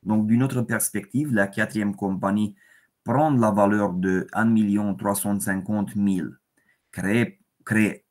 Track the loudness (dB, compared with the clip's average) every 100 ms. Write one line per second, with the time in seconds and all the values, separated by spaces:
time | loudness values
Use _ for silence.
0 | 0 0 2 2 2 -2 -2 -2 -2 -6
1 | -4 -4 0 0 0 0 -2 -2 -2 -2
2 | -4 -2 0 0 -2 -6 _ _ _ _
3 | -2 0 2 4 2 4 4 4 0 0
4 | 0 0 -2 0 2 4 2 0 0 -2
5 | -2 -2 -2 -2 -2 -4 -2 -2 -2 -2
6 | 0 0 -4 -12 _ _ _ _ _ -8
7 | -2 0 0 -4 _ _ -2 2 2 -2
8 | _